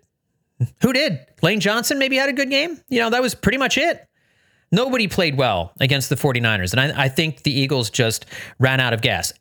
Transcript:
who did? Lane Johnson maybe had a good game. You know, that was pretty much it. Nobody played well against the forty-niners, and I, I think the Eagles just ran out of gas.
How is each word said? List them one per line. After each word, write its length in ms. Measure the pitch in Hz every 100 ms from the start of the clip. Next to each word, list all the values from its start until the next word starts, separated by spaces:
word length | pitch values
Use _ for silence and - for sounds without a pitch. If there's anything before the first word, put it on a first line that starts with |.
| _ _ _ _ _ _ 127 -
who 100 | 240
did? 280 | 262 294 147 - _
Lane 200 | 160 208
Johnson 380 | 196 220 226 285
maybe 180 | 262 262
had 120 | 277
a 60 |
good 160 | 269 262
game. 320 | 277 330 311 _
You 80 | 247
know, 100 | 226
that 140 | 247
was 120 | 254
pretty 220 | - 196 254
much 220 | 262 -
it. 280 | 330 - - _ _ _ _ _ _
Nobody 380 | 180 262 247 196
played 300 | - 170 135
well 340 | 123 92 90 -
against 300 | 135 139 -
the 80 | 131
forty-niners, 560 | 143 123 117 104 90
and 60 | 117
I, 240 | 143 -
I 40 | 135
think 360 | 135 160 -
the 140 | - 135
Eagles 300 | 135 135 110
just 380 | - 113 - - - - -
ran 200 | 131 131
out 140 | 123
of 80 | 113
gas. 320 | 117 92 - -